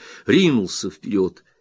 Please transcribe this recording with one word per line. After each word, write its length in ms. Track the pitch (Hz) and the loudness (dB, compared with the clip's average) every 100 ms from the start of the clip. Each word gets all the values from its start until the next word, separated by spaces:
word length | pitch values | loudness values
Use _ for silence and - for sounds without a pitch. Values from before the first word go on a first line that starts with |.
| - - - | -16 -12 0
ринулся 600 | 143 180 123 90 - 98 | 2 4 0 -2 -6 -10
вперед 520 | - - 101 92 - _ _ | -10 -4 -2 -2 -6 _ _